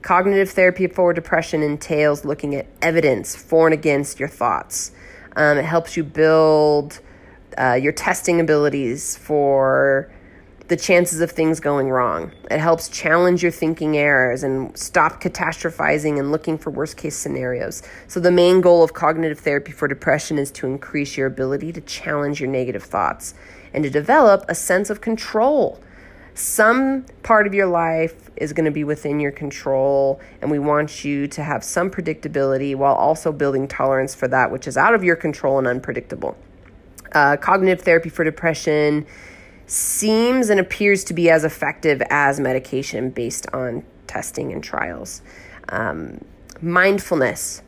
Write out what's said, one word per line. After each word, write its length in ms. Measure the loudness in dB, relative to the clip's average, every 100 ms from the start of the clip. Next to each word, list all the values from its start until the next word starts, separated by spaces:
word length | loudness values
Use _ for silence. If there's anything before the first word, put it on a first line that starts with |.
Cognitive 500 | 2 2 4 2 2
therapy 360 | 4 2 4 -2
for 260 | 2 2
depression 520 | 2 0 -2 0 -2
entails 600 | -2 -4 -4 0 2 0
looking 300 | -4 -6 -4
at 120 | -6 -8 -4
evidence 520 | 0 2 2 0 -2
for 320 | -12 2 4 6
and 80 |
against 460 | 4 2 0 -2 -6
your 80 | -10
thoughts. 640 | -2 -2 -2 -6 -10 -10 -14 -20 -20 -12
Um, 240 | 0 2 2
it 60 |
helps 320 | 2 -2 -2 -6
you 80 |
build, 960 | -6 2 4 6 6 4 4 2 -2 -12 -20 -20 -20 -20 -16 -2
uh, 140 | 0 2
your 100 | 0
testing 460 | -2 -4 -2 0 0
abilities 760 | 4 2 2 0 -4 -6 -8 -12
for 920 | -4 0 2 2 2 2 2 2 -2 -18 -20 -20 -20 -20 -4
the 80 | -4
chances 440 | 4 4 4 0
of 100 | -2
things 300 | 0 0 0
going 300 | 0 0 0
wrong. 420 | 0 0 -2 -6 -12 -6
It 80 | -2
helps 300 | 2 0 -2
challenge 540 | -6 0 4 4 4
your 100 | 0
thinking 460 | -2 -4 -2 0 2
errors 440 | 2 4 2 0
and 320 | -2 -4 -6 -10
stop 420 | -4 0 0 0
catastrophizing 960 | -8 -4 -6 -6 -8 -4 -2 0 0 -2
and 140 | -2
looking 240 | -4 -4 -6
for 140 | -6
worst 260 | -8 -8 -8
case 180 | -10
scenarios. 680 | -8 -8 -6 -6 -6 -8 -10 -18 -20 -10
So 140 | 0
the 100 | 4
main 320 | 6 6 8
goal 200 | 8 8
of 120 | 6
cognitive 460 | 4 0 0 -2 -2
therapy 320 | -2 -2 -4
for 140 | -6 -4
depression 520 | -2 0 0 0 -4
is 120 | -4
to 140 | -6 -6
increase 480 | -6 -6 -6 -6
your 120 | -4 -4
ability 460 | -2 -4 -4 -6
to 100 | -12
challenge 580 | -14 -12 -6 -4 -4 -4
your 80 | -4
negative 360 | -4 -4 -6
thoughts 500 | -6 -4 -2 -4 -14 -18 -20 -20 -10
and 100 | -4
to 60 | -2
develop 560 | -2 2 6 6 6 2
a 60 |
sense 340 | -6 0 0 0
of 140 | -6
control. 760 | -4 -4 -4 0 2 2 0 -4 -20 -20 -20 -20 -20
Some 720 | -10 -8 2 4 4 2 -2 -6 -18
part 240 | 2 4 4
of 60 |
your 140 | 2 2
life 640 | 2 0 0 -2 -4 -20 -8
is 180 | -6
gonna 160 | 0 0
be 140 | 0
within 360 | -4 -4 -4 -2
your 120 | -4
control, 880 | -4 -10 -8 -2 0 2 2 2 -2 -8 -10
and 100 | -4
we 80 | -2
want 460 | 0 0 0 -6
you 220 | -6 -4 -4
to 160 | -6
have 200 | -6 -6
some 260 | -4 -4 -4
predictability 840 | -4 -8 -8 -6 -2 0 0 -2
while 200 | 0 2
also 360 | 2 2 0 -2
building 380 | -2 0 0 -4
tolerance 460 | -2 0 0 -2
for 140 | -4 -2
that 220 | 2 0
which 160 | -2 -6
is 120 | 0
out 160 | 2
of 100 | 2
your 120 | 2 0
control 420 | -2 -2 0 0
and 80 | 0
unpredictable. 680 | -2 -4 -8 -8 -8 -8 -10 -16 -20 -20 -20 -20 -20 -4
Uh, 260 | 2 4 2
cognitive 460 | 2 2 2 2
therapy 260 | 4 2 2
for 160 | -2
depression 800 | -2 0 -4 -2 0 2 2 0 -4 -16 -20 -20 -20 -20
seems 840 | -8 -6 -4 -2 0 2 2 2 2
and 100 | 2
appears 420 | 0 0 2 2
to 100 | 0
be 160 | 0 4
as 140 | 4
effective 580 | 2 -4 -6 -2 -2 0 0
as 280 | 2 2 0
medication 720 | -2 -2 -4 -8 -6 -6 -6
based 380 | -6 -8 -8 -8
on 280 | -6 -6 -8 -12 -20 -12
testing 460 | -10 -10 -8 -8
and 100 | -10
trials. 600 | -8 -8 -8 -10 -14 -16 -20 -20 -20 -18 -10
Um, 520 | -6 -4 -6 -10 -14 -20 -20 -20 -10
mindfulness. 1040 | -2 2 4 2 -2 0 0 -2 -10 -12